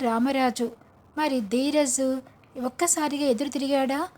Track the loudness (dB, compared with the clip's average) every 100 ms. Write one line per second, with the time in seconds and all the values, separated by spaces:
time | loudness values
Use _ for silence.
0 | 0 2 2 2 2 0 -4 -6 -20 -20
1 | -12 -2 0 0 0 0 2 2 2 0
2 | 0 -2 -6 -20 -18 -8 -8 -2 0 0
3 | -2 0 0 0 -2 -4 0 0 0 -2
4 | -4